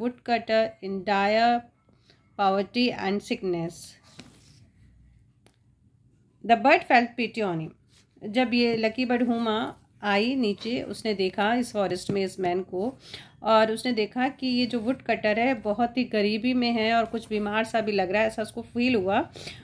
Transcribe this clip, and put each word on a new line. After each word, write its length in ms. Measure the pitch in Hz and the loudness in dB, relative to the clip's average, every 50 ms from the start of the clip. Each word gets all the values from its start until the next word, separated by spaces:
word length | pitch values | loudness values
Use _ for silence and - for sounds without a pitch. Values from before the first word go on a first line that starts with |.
woodcutter 680 | 226 247 247 - _ - 240 226 226 - 220 220 226 220 - - 190 | -6 -6 -6 -6 _ -2 -2 -2 0 0 0 2 2 0 -4 -10 -8
in 200 | 190 196 190 180 | -8 -8 -6 -2
dire 580 | 208 202 196 196 202 214 220 233 240 240 240 233 - _ _ _ _ _ _ _ _ _ _ _ _ _ - | 0 0 2 2 2 2 4 4 4 2 0 -2 -8 _ _ _ _ _ _ _ _ _ _ _ _ _ 0
poverty 540 | 202 190 190 202 196 190 - 240 247 240 - | 2 2 2 2 0 -2 0 0 0 0 0
and 280 | 208 196 190 202 202 | -2 -2 -2 -2 -2
sickness। 520 | - - 240 - 196 185 175 170 165 170 - - - - - - _ - - - - - - - - - - - - _ _ _ - - - _ - - _ _ _ _ _ _ _ _ _ _ _ _ _ _ _ _ _ _ _ _ _ _ _ _ _ _ - | -2 -4 -6 -4 -2 -2 -2 -2 -4 -6 -8 -12 -18 -20 -20 -20 _ -20 -20 -20 -20 -20 -20 -20 -20 -20 -20 -20 -20 _ _ _ -20 -20 -20 _ -20 -20 _ _ _ _ _ _ _ _ _ _ _ _ _ _ _ _ _ _ _ _ _ _ _ _ _ _ 2
The 100 | 202 233 | 2 2
bird 280 | 220 208 277 320 349 - | 4 6 6 6 6 4
felt 240 | - 277 240 240 233 - - | 4 4 4 4 2 -2 -4
pity 240 | 233 214 - 226 208 | -6 -4 -2 -2 -2
on 140 | 190 170 160 | -2 -2 -4
him। 100 | 156 - - _ _ _ _ - _ _ _ _ - | -6 -8 -12 _ _ _ _ -20 _ _ _ _ -12
जब 300 | 214 202 254 254 247 247 | -4 0 0 0 2 2
ये 240 | 240 240 233 226 | 2 2 2 2
लकी 280 | 226 220 220 214 254 254 | 2 0 0 0 -2 0
बर्ड 220 | 233 247 233 247 | 0 2 2 2
हुमा 480 | 240 233 226 233 220 214 220 254 294 - - - _ _ _ 208 | 0 0 0 0 0 0 0 -2 -4 -8 -12 -20 _ _ _ -2
आई 320 | 208 202 202 220 247 277 | 0 2 2 2 2 0
नीचे, 460 | 262 240 202 202 - - 226 247 269 | 0 0 0 -2 -2 -4 -6 -4 -4
उसने 320 | - - - - - 220 208 | -6 -8 -10 -6 -4 -4 -2
देखा 420 | 185 185 185 - - 202 214 240 | 0 -2 -2 0 0 0 2 2
इस 180 | 254 240 - - | 0 -2 -2 -2
फॉरेस्ट 380 | 208 196 180 180 180 - - | -2 -2 -2 -2 -4 -4 -4
में 120 | 202 196 190 | -2 -2 -2
इस 160 | 190 190 196 | -2 -4 -4
मैन 220 | 185 175 175 185 | -2 -2 -2 -2
को, 360 | 185 - 190 180 202 254 269 - - - - - - - - - - | -4 -4 -6 -4 -4 -4 -6 -8 -16 -18 -18 -18 -18 -20 -18 -6 0
और 280 | 220 220 220 220 220 | 4 4 4 4 4
उसने 200 | 220 220 - 254 | 0 -2 -2 -2
देखा 360 | 240 220 208 202 - 254 254 | 0 0 -2 -2 -2 -2 -2
कि 200 | 285 269 - 262 | -2 -2 -4 -4
ये 180 | 262 247 247 247 | -2 0 0 0
जो 140 | 220 247 233 | 0 -2 -2
वुड 220 | 208 240 262 - | -2 -2 -4 -2
कटर 380 | - - 220 214 - 214 208 226 | -2 -2 -2 0 2 0 2 2
है 140 | 233 262 262 | 2 0 0
बहुत 440 | 220 - 214 208 226 240 233 240 | 0 -2 -4 0 0 -2 0 0
ही 60 | 254 247 | -2 -2
गरीबी 500 | 247 - 214 202 208 220 214 226 247 254 | 0 0 0 2 2 0 0 0 0 0
में 180 | 247 240 233 | 2 0 0
है 220 | 233 220 220 226 233 | 0 0 2 2 2
और 120 | 233 220 | 2 2
कुछ 240 | 226 - 226 220 - | 0 -4 -8 -6 -4
बीमार 340 | 214 208 208 208 208 220 226 | -4 -4 -2 -2 -2 -2 -2
सा 180 | 226 - 226 | 0 -2 -2
भी 100 | 208 214 | 0 0
लग 200 | 208 190 185 175 | 0 0 0 2
रहा 100 | 190 214 | 2 2
है, 60 | 220 | 2
ऐसा 140 | 220 - 233 | 0 0 -4
उसको 200 | 214 220 - 233 | -6 -6 -8 -12
फील 340 | 233 - - 233 240 254 247 | -14 -6 -2 0 2 2 2
हुआ। 360 | 208 180 190 202 247 339 - - - - - - - | 2 2 2 0 0 0 -2 -8 -14 -14 -14 -16 -16